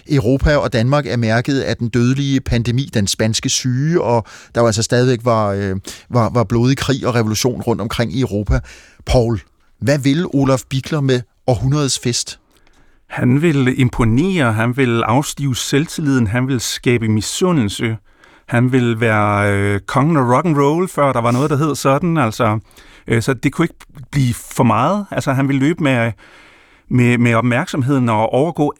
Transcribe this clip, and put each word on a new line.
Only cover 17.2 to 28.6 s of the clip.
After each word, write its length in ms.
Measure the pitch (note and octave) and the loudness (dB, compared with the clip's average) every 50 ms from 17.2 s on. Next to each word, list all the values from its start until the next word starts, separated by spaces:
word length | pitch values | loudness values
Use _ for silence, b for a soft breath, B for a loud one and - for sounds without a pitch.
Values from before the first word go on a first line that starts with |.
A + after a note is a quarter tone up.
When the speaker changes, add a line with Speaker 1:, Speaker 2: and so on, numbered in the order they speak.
| G2 - - - F#3+ F#3 F3 C#3+ A2 G2 - - B2+ A2+ A2 - b b b b b b b b b b | -2 -4 -2 -2 0 2 2 2 0 0 -2 -4 -4 -4 -4 -8 b b b b b b b b b b
Speaker 2:
Han 240 | B2 A#2+ B2 B2+ | 0 2 2 4
ville 280 | C3 B2+ B2 A#2 A2+ A2 | 2 2 2 2 0 0
være, 520 | A#2 A2+ G#2+ G#2 G#2 G#2 G#2 G2+ G2+ G2+ | 0 0 2 2 2 2 2 2 2 2
øh, 280 | G2+ G2 G2+ G2+ G2+ G2 - | 0 0 0 0 -2 -4 -4
kongen 300 | - - C3 C#3 D#3+ E3+ | -2 0 0 2 2 2
af 40 | C#3+ | 2
rock'n'roll, 640 | B2+ A#2 B2 C#3 E3 F3 D3 C#3+ C#3+ C#3+ D#3 E3+ F#3+ | 2 2 0 2 2 2 2 2 2 2 2 0 -2
før 260 | F3+ - D#3 C#3+ C#3 | -2 0 0 0 2
der 80 | - A#2+ | 2 0
var 100 | A2+ A#2 | 0 0
noget, 200 | B2 B2 C#3+ D3+ | 0 0 0 0
der 60 | D3+ | 0
hed 180 | C3 D#3 D3+ - | 0 0 -2 -2
sådan. 420 | - - C#3 C3+ C#3+ F#3 E3+ E3 D#3 | 0 0 0 0 2 0 0 0 0
Altså, 400 | B2+ A2 G#2+ - B2 G#2+ G#2+ A2 B B B B B B B B B | 0 -2 0 0 0 0 0 -2 B B B B B B B B B
øh, 160 | - A#2+ A#2 | -2 0 0
så 120 | - - C3 | 2 0 -2
det 180 | A#2 - C#3+ | 0 -2 -2
kunne 120 | - - E3 | 0 0 -2
ikke 220 | - - - - - - - - - | -2 -4 -12 -20 -20 -20 -20 -16 -4
blive 220 | - C#3+ C3 A#2+ A2+ | -2 0 0 0 0
for 300 | - - - - - C3+ | -4 -8 -8 -2 0 2
meget. 420 | A#2 G#2 G#2+ C3 D#3+ G3 G#3 G3 - | 2 2 2 2 0 0 -2 -4 -6
Altså, 220 | - C3 - D3 | -6 -4 -2 -2
han 160 | C3 C3 C#3 C3+ | 0 0 0 0
ville 120 | C#3 C3+ | 0 0
løbe 220 | C3+ D3+ E3+ - | 0 0 0 0
med, 300 | D#3+ C3+ C3 A#2 A#2 A#2 G#2+ B B B B B B B B B B B B B B B | 0 0 2 2 0 -2 -4 B B B B B B B B B B B B B B B
med, 280 | B2+ B2 B2 A#2+ A#2+ A#2 | 2 2 4 4 4 4
med 160 | A#2 A#2+ A#2 | 2 2 2
opmærksomheden 720 | A2+ A#2 B2 A#2 C3 F3 - - D#3 A#2+ C3+ C#3+ C3 B2 A#2 | 2 2 2 0 0 -2 -2 -4 -2 0 0 0 2 2 2
og 200 | A2 G#2+ A2 A2+ | 2 0 0 0
overgå 400 | - B2+ D3 F3 - - | 0 0 0 0 0 -2